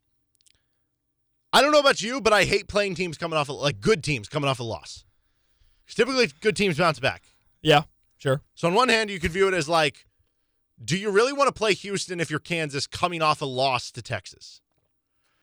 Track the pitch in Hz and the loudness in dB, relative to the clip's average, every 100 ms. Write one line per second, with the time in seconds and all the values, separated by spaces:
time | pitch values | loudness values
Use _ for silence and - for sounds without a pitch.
0 | _ _ _ _ _ _ _ _ _ _ | _ _ _ _ _ _ _ _ _ _
1 | _ _ _ _ - 202 277 302 277 233 | _ _ _ _ 0 4 6 6 4 2
2 | 202 262 208 208 151 208 196 202 202 175 | -2 -2 2 4 2 0 -2 -2 -2 -2
3 | 180 147 170 160 143 120 139 104 - 214 | -6 -6 -4 -2 -2 -2 -4 -2 0 0
4 | 143 135 104 151 139 131 117 90 - - | 0 -6 -4 -4 -2 -4 -6 -10 -12 -20
5 | _ _ _ _ _ _ _ _ _ - | _ _ _ _ _ _ _ _ _ -2
6 | 240 262 214 - 214 180 202 147 175 147 | 0 2 0 0 -2 0 0 2 0 0
7 | 127 90 _ _ _ _ 151 147 147 _ | -4 -4 _ _ _ _ 4 4 4 _
8 | _ _ 139 131 _ - 165 190 254 226 | _ _ -4 -4 _ -4 0 2 2 2
9 | 214 196 170 175 196 185 143 165 151 - | 0 -4 -4 0 2 2 2 2 2 -2
10 | _ _ _ _ _ _ _ _ 110 185 | _ _ _ _ _ _ _ _ -4 -4
11 | 214 196 247 285 269 - 214 180 202 196 | 0 2 2 4 0 2 0 -2 -2 -8
12 | - 180 165 151 - 170 151 139 - - | -6 -6 -4 -4 -4 -4 -4 -6 -8 -4
13 | 180 170 156 147 143 127 135 123 - - | -4 0 0 0 -2 0 0 0 -4 -14
14 | - 107 - - - - _ _ _ _ | -10 -10 -10 -20 -20 -20 _ _ _ _
15 | _ _ _ _ | _ _ _ _